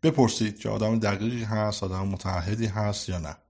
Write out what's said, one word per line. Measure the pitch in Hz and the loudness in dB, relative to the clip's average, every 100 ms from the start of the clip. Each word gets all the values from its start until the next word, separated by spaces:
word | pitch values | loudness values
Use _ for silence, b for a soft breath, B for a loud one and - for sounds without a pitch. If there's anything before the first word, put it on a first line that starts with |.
بپرسید | 160 139 120 - 107 104 | 2 6 4 4 -2 -2
که | 110 | -4
آدم | 107 107 113 | 0 2 2
دقیقی | 107 98 107 120 | 2 2 0 -2
هست، | 110 110 107 104 | -2 0 0 -2
آدم | 98 92 98 | -4 -2 -2
متعهدی | 95 98 92 85 107 113 | -4 -2 -2 -2 0 0
هست | 98 104 104 - | 0 -2 -2 -4
یا | 90 | -6
نه. | 80 76 _ | -6 -10 _